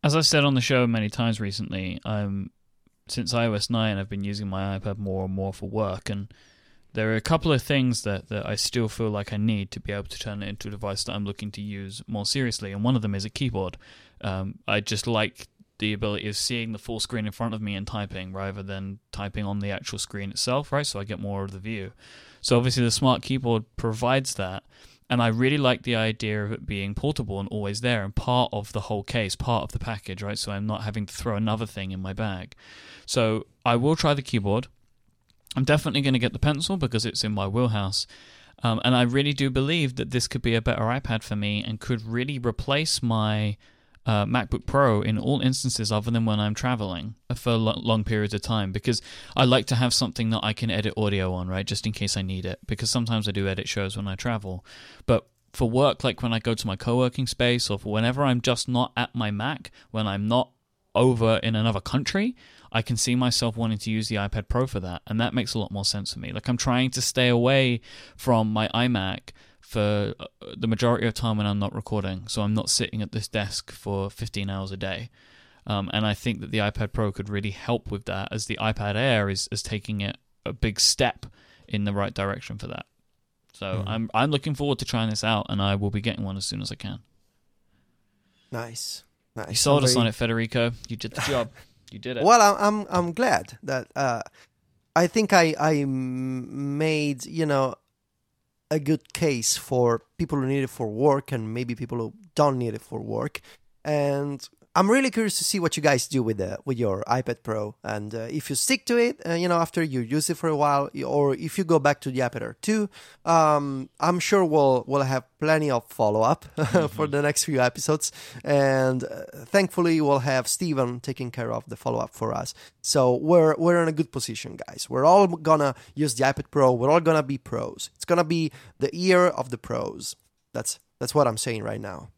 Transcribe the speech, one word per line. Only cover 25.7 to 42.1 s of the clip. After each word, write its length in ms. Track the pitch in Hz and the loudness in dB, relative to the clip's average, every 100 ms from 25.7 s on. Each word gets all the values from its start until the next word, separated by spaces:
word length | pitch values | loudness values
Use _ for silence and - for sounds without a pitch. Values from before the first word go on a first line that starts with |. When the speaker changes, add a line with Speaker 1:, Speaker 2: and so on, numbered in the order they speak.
| 123 | 2
Speaker 1:
the 120 | - | 0
idea 500 | 113 110 110 110 107 | 0 0 0 -4 -2
of 60 | 104 | -4
it 160 | 110 - | -6 -6
being 260 | 101 98 | -6 -4
portable 440 | 98 143 151 104 98 | -2 -2 -2 -4 -4
and 100 | 98 | -4
always 320 | 107 101 104 | -4 -4 -2
there 200 | 123 117 | 0 0
and 100 | 98 | 0
part 340 | - - 123 123 | -2 2 2 2
of 200 | 104 104 | -2 -4
the 100 | 107 | -6
whole 220 | - 107 | -4 -6
case, 320 | - 120 101 - | -2 -2 -2 -4
part 260 | - 117 | 0 0
of 80 | - | -2
the 60 | 120 | -6
package, 440 | - 101 - 95 | -6 -8 -8 -10
right? 160 | 101 104 | -8 -6
So 120 | - | -6
I'm 160 | 101 104 | -6 -4
not 160 | 107 | -4
having 240 | 110 107 101 | -4 -6 -6
to 80 | |
throw 220 | - 120 104 | -6 -4 0
another 300 | 110 110 110 | 0 0 -4
thing 260 | - 95 | -8 -8
in 80 | 92 | -6
my 120 | 95 | -8
bag. 420 | 98 110 92 92 - - - - - | -6 -6 -6 -12 -18 -20 -20 -20 -20
So 420 | - 131 113 110 - _ | -4 2 2 0 -4 _
I 120 | 120 120 | 2 2
will 180 | 135 | 2
try 200 | 160 156 | 2 2
the 80 | 143 | 0
keyboard. 440 | 131 117 98 107 - _ _ _ _ _ _ _ _ | 0 -2 0 0 -2 _ _ _ _ _ _ _ _
I'm 100 | - | -2
definitely 360 | 135 151 151 143 | 4 4 4 0
gonna 180 | 139 131 | 2 2
get 140 | 123 | 0
the 80 | 110 | 2
pencil 360 | 143 143 165 196 | 0 0 -2 -2
because 300 | 139 113 113 | 0 0 -2
it's 160 | - | -2
in 100 | 110 | -2
my 140 | 104 98 | -2 -2
wheelhouse. 600 | 107 127 107 98 98 - - - - - _ | 0 2 0 -2 -4 -6 -14 -20 -20 -20 _
Um, 180 | 120 113 | -2 0
and 120 | 123 123 | 4 4
I 60 | |
really 300 | 123 135 143 | 4 2 0
do 180 | 139 135 | 0 0
believe 460 | 131 135 170 139 127 | 0 0 2 0 -2
that 140 | - | -2
this 160 | 127 - | -2 -2
could 160 | 123 | -2
be 120 | 120 | 0
a 80 | 113 | 0
better 200 | 113 - | 0 0
iPad 400 | 110 127 - 110 | 0 -2 -2 -4
for 140 | - 104 | -2 -4
me 260 | 104 104 | -2 -2
and 160 | 107 107 | -4 -8
could 240 | - 120 | -4 -4
really 360 | 110 | -2